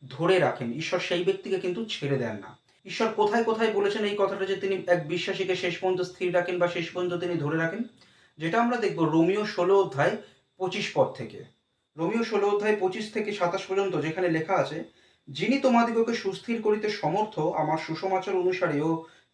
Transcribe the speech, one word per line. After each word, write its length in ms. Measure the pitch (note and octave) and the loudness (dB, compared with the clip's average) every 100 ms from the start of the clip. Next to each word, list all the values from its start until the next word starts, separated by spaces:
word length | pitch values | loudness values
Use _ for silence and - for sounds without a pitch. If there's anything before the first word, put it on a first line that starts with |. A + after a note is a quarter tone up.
| C3 | -14
ধরে 300 | B2+ E3+ F#3 | -2 4 4
রাখেন, 340 | C3+ - A#2+ | 4 0 -4
ঈশ্বর 260 | B2 D#3+ F3+ | -4 -2 -2
সেই 240 | - F3 | 0 0
ব্যক্তিকে 360 | F3+ G3 G3+ F#3+ | 0 0 -2 -2
কিন্তু 260 | F3+ F3 A3 | -2 -4 -4
ছেড়ে 320 | - C#3+ C3+ | -4 -2 -2
দেন 180 | A2+ G#2+ | -2 -6
না। 220 | - - _ _ F#3+ | -12 -20 _ _ -10
ঈশ্বর 220 | - A3+ A3 | -2 -2 2
কোথায় 280 | G#3 A#3 | 2 2
কোথায় 280 | A3+ A3 A3+ | 2 2 2
বলেছেন 320 | G3 G3+ G#3+ G#3 | 2 0 0 -2
এই 100 | G3+ | 0
কথাটা 280 | F#3+ G3 F#3+ | 0 0 -4
যে 100 | F#3+ | -2
তিনি 280 | G3 F#3+ F3 | -2 -2 2
এক 200 | E3+ D3+ | 2 2
বিশ্বাসীকে 480 | F3 - F#3 F#3 F3+ | -4 -2 -2 -2 -2
শেষ 220 | F3 E3+ | -2 -2
পর্যন্ত 240 | F#3 F#3 | 0 0
স্থির 340 | F3+ - F3+ F3 | -2 -2 0 0
রাখেন 240 | F3 F3+ | 0 0
বা 80 | F3 | 0
শেষ 220 | F3 E3 | 0 -6
পর্যন্ত 240 | F3+ F3+ | -4 -2
তিনি 200 | F3 F3+ | -2 -2
ধরে 240 | E3 C#3+ D#3+ | -2 0 0
রাখেন? 260 | E3 G3+ A#3+ _ _ _ _ - | 0 -2 -8 _ _ _ _ -8
যেটা 240 | E3 A3+ | 0 2
আমরা 160 | A#3+ A#3+ | 2 2
দেখব 260 | G3+ D#3+ | 0 2
রোমীয় 420 | D3+ D#3+ E3+ G3+ G#3+ | 2 4 4 4 0
ষোলো 340 | - F3 G3 | 0 4 6
অধ্যায় 380 | F3+ C3+ D3 - - _ _ - | 4 2 0 0 -8 _ _ -6
পঁচিশ 340 | F#3 G#3 - | -4 -4 -2
পদ 200 | D3+ C3 | 2 2
থেকে। 300 | - A2+ - - _ _ _ _ D3+ | 0 -12 -14 -20 _ _ _ _ -4
রোমীয় 260 | E3+ A#3 | -2 0
ষোলো 260 | A3+ G#3+ G3+ | 0 2 2
অধ্যায় 260 | G#3 G#3 G#3 | 2 2 2
পঁচিশ 340 | F#3 A3 G#3+ | 0 -2 -6
থেকে 180 | A3+ G#3+ | -4 -4
সাতাশ 340 | G3+ F3 F#3 - | 0 0 -2 -2
পর্যন্ত 360 | F#3+ G3 D#3+ | 0 0 0
যেখানে 280 | D3+ E3+ F3+ | -2 0 0
লেখা 260 | D#3+ D#3 F3+ | 0 0 0
আছে, 280 | C3 D#3 - _ _ _ - | 0 -4 -10 _ _ _ -14
"যিনি 300 | C#3+ G#3 C4+ | -4 0 2
তোমাদিগকে 540 | C4 A#3 A#3 A3+ A3+ | 4 4 4 2 0
সুস্থির 480 | A3+ G3 F3+ - A3+ | 0 -2 -6 -4 -2
করিতে 280 | G#3+ G#3+ G#3+ | 0 0 0
সমর্থ, 500 | G#3 D3+ F3+ G#3+ - | -2 -2 0 -2 -2
আমার 380 | D#3 D#3+ D3+ D#3 | -2 0 0 -2
সুসমাচার 580 | - D#3+ F#3+ F#3+ F#3+ F#3 | -4 -4 -2 -2 0 0
অনুসারে 460 | F3+ F3+ F3 C#3+ | 0 2 0 0
ও 240 | D#3 E3 - - _ | 0 -2 -6 -20 _